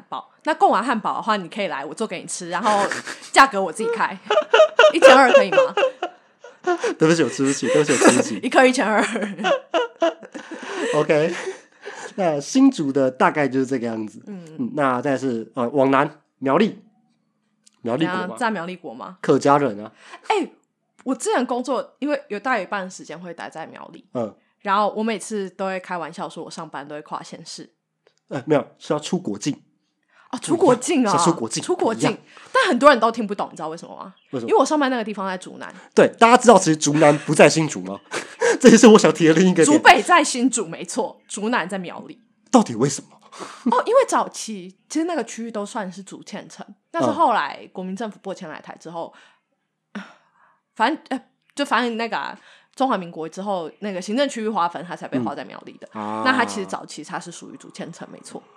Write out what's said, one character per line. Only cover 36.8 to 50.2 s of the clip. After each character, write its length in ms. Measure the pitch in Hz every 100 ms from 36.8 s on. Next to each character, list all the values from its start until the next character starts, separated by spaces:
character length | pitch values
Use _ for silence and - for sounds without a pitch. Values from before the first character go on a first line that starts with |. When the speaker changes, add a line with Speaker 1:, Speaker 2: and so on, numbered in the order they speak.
| 147 151
Speaker 2:
南 220 | 147 147
不 140 | -
在 160 | 160 156
新 160 | 160 151
竹 140 | 98
吗？ 140 | 92 98 - - -
<laughs> 320 | - 480 381
这 80 | 247
也 100 | 226
是 80 | 233
我 120 | 214
想 140 | 156
提 140 | 156 156
的 60 |
另 140 | 165 185
一 60 |
个 100 | 170
点。 140 | 262 302
Speaker 1:
竹 40 |
北 200 | - 269
在 200 | 330 339
新 280 | 294 247 254
竹， 160 | 233 165
没 180 | 156
错， 380 | 175 247 185 - _
竹 180 | 208 214
南 220 | 233 175
在 80 | 196
苗 240 | 170 -
栗。 200 | - - _ _ _
Speaker 2:
到 100 | 247
底 140 | - 107
为 140 | 139
什 120 | -
么？ 60 | - _ _ - - - 240
Speaker 1:
哦， 100 | 466 -
因 80 |
为 120 | 523 453
早 220 | 269 -
期 480 | - 220 202 185 - _
其 100 | 302
实 60 | 339
那 100 | 311
个 80 |
区 220 | 226 226 233
域 60 |
都 140 | 220 202
算 240 | 233 185
是 140 | 185
竹 180 | 190 156
堑 220 | - 190 -
城， 160 | - - - _
但 100 | 330
是 80 | -
后 240 | 294 294
来 320 | 196 139 - -
国 100 | 196
民 140 | 185 190
政 160 | 226
府 80 | -
拨 120 | 196
迁 160 | - 160
来 100 | 139
台 160 | - -
之 120 | 160
后， 240 | 170 147 - _ _ _ _ _ _ _
Speaker 2:
嗯。 100 | 202 - _